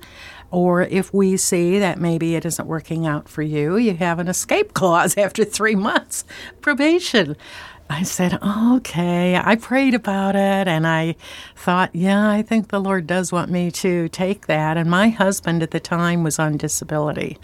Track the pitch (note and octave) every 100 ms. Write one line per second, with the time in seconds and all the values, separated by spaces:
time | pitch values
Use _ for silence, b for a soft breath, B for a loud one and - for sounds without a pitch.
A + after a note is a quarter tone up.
0 | B B B B B F3+ F3+ F3 F#3 F#3+
1 | F#3 G3 F#3+ F#3 - F3+ F3 G3 F#3+ F#3
2 | E3+ E3 E3 E3 E3 - - D#3+ - D#3+
3 | D#3+ D3 - - D3+ D3+ D3 G3 A#3+ E3
4 | F3+ E3+ F3 F3+ - E4+ G#4 - F#3 E3+
5 | E3+ - G3 - G3+ - G#3+ G3+ G#3+ E4
6 | - - - B B B - C4+ D4 F4
7 | - A#3 D3 D3 B B B B - D3
8 | F#3 - F3+ - G3 G#3 A#3 B3+ - D#3+
9 | F3 F3 F3+ F3+ - A3+ - C4 C4+ A#3+
10 | G#3+ G3 G3 G3 G3 G3 F#3+ D#3 E3 D#3+
11 | E3 D#3+ B B B - - F3+ F#3 E3+
12 | F#3 G3 G#3+ G#3 G#3+ A3+ F#3+ G3 F#3+ F#3+
13 | D3+ F3+ F3 F3 - F3+ F3 - F#3+ F3
14 | E3 - F#3 G3 - D#3 D#3 E3 E3 F3+
15 | A3+ A3+ G3 F#3+ - E3+ D#3+ E3 - E3+
16 | E3+ E3+ D#3+ D#3 D#3 D3+ D#3 - D#3+ D3+
17 | D3+ - - -